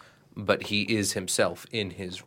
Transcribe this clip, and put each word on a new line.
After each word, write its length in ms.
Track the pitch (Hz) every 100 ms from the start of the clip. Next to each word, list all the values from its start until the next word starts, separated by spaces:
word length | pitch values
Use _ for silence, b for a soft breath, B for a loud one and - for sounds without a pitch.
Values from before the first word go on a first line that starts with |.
| b b b -
But 280 | 101 98
he 180 | - 104
is 320 | 104 110 98
himself 520 | 101 92 - 92 85 -
in 180 | 113 95
his 320 | 87 90 92